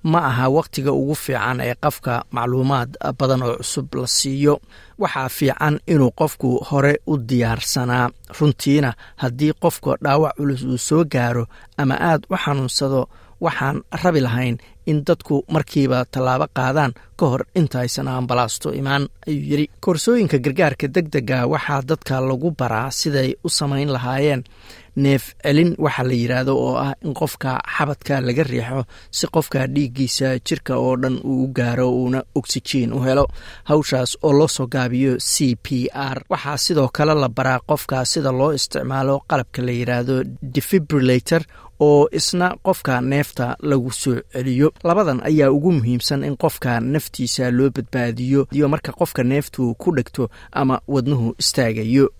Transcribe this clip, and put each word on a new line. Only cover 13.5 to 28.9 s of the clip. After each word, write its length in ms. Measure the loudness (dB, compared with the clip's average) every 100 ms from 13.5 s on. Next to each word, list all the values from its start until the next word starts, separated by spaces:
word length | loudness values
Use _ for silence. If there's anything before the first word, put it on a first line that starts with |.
| -2 -2 -4 -8
rabi 280 | -2 2 2
lahayn 380 | 2 0 -2 -4 -8 -12 -2
in 180 | -2 2
dadku 380 | -2 2 -2 0
markiiba 580 | -2 0 2 2 2 -2
tallaabo 420 | -2 0 0 -2
qaadaan 380 | 0 0 2 0 -2 -18 -2
ka 100 | 0
hor 180 | 0 -2 0
intaysan 520 | 0 0 -4 -4 -4
ambalaasto 680 | -4 0 0 0 -2 -6
imaan, 340 | -4 -2 -2 -2 -8 -6
ayuu 160 | -4 0
yiri. 160 | 0 -2 -2
Koorsooyinka 580 | -2 0 2 2 4 2
gargaarka 500 | 0 2 0 0 -2
degdega 600 | -2 0 -2 0 0 0
waxaa 340 | -2 -2 -4
dadka 380 | -2 -4 -2 -2
lagu 300 | -2 -2 -2
baraa 400 | -2 -2 -2 -4
siday 380 | -4 -2 0 0 -2
u 60 | -4
samayn 400 | -2 0 0 0
lahaayeen 520 | -2 -2 0 2 0 -4 -18 -20 -20 -10 0
neef 280 | 2 2 0 -4
celin, 340 | 2 4 4 2
waxa 260 | -2 0
la 100 | 0
yiraahdo, 400 | 0 0 0 0 0
oo 200 | 0 0
ah 160 | -2 -4
in 120 | -6
qofka 380 | -4 -4 -4 -4 -4
xabadka 580 | -4 -4 -2 -4 -2 -2
laga 220 | 0 0
riixo 400 | 0 -2 -4 -6 -6